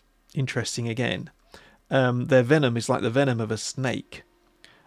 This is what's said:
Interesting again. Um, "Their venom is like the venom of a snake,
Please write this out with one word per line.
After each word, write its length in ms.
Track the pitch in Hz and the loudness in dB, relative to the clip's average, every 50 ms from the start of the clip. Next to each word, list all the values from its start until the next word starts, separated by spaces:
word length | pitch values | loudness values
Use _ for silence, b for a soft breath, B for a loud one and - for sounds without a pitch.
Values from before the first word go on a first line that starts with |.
| _ _ _ _ _ _ - | _ _ _ _ _ _ -6
Interesting 520 | - 131 123 - 123 110 - - - 117 117 | -4 -4 -2 -4 -4 -4 -4 -6 -6 -4 -4
again. 440 | 113 113 123 117 107 92 - - - _ _ b b b b b b b b _ | -2 -2 -2 -2 -2 -4 -8 -12 -16 _ _ b b b b b b b b _
Um, 360 | - 135 131 127 120 123 123 | 2 2 2 2 2 0 0
"Their 180 | - 135 131 123 | 4 4 4 6
venom 340 | 117 151 160 147 127 117 117 | 6 4 4 4 2 0 0
is 100 | 110 - | 0 0
like 140 | 127 - | -2 0
the 80 | 98 113 | 0 0
venom 320 | 113 135 143 135 123 113 | 0 2 2 2 0 0
of 80 | 113 107 | -2 -2
a 80 | 113 107 | -4 -6
snake, 640 | - - - - 131 127 113 - - - - - - _ _ _ _ _ _ _ b b b b b | -6 -8 -6 -4 -4 -4 -4 -4 -8 -12 -16 -20 -20 _ _ _ _ _ _ _ b b b b b